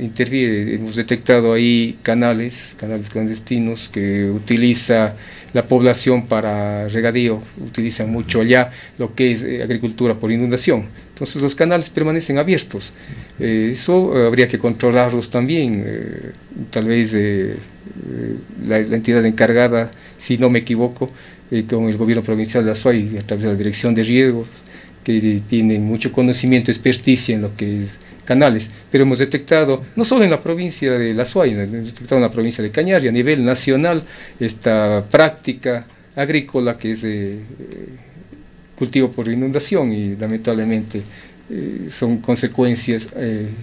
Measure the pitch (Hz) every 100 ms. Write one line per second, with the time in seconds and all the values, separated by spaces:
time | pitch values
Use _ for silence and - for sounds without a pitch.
0 | 117 107 120 135 123 107 104 110 110 110
1 | 113 117 - 123 113 113 120 120 117 -
2 | - 117 120 113 120 123 - - 107 110
3 | 104 113 110 107 107 123 113 113 - -
4 | 101 101 101 104 107 117 120 120 - 117
5 | 107 104 - - - 123 117 127 123 120
6 | - 123 117 110 107 104 104 104 104 110
7 | 117 117 120 110 - - 120 - 113 107
8 | 110 113 110 113 113 127 123 - - -
9 | 120 107 127 113 127 123 113 117 117 110
10 | 123 110 110 113 123 123 - 127 104 -
11 | - - 135 147 139 139 165 175 160 -
12 | 156 160 165 139 156 165 - 98 - -
13 | - - - - 117 110 110 123 - 180
14 | 185 135 117 120 123 - 120 110 123 123
15 | 123 123 110 123 127 165 131 104 107 110
16 | - - - - - - 127 113 110 117
17 | 110 110 104 101 98 107 - - - -
18 | - 62 57 57 - - 113 110 110 113
19 | 110 120 113 110 113 117 123 117 113 -
20 | - - - 120 127 120 117 113 120 123
21 | 131 - - - - 117 110 117 113 107
22 | 113 117 110 110 107 123 110 107 131 117
23 | 104 107 104 104 107 101 104 101 123 113
24 | 110 123 131 117 117 - - - - -
25 | - 113 107 104 104 117 110 107 107 113
26 | 123 - 123 123 127 127 117 110 131 123
27 | - 127 - 110 104 101 104 104 101 -
28 | - - - 127 143 110 107 - - 135
29 | 135 127 139 147 - 160 143 131 - -
30 | 226 254 196 156 165 165 180 151 135 123
31 | 117 110 120 190 151 104 101 117 113 110
32 | - 135 117 117 113 117 107 107 175 190
33 | 131 120 123 151 123 127 - 131 165 165
34 | - - - - 117 107 120 110 107 104
35 | 104 147 156 156 - 123 131 120 117 -
36 | - - 139 156 139 135 123 117 110 110
37 | 113 104 101 104 107 135 - - - 127
38 | - - - - - - - - 123 135
39 | 127 - 113 117 131 139 143 190 131 107
40 | 101 101 107 110 110 113 110 110 107 104
41 | 101 - - - - - - - 80 -
42 | 120 117 117 120 120 117 123 117 - 113
43 | 110 - 120 110 104 113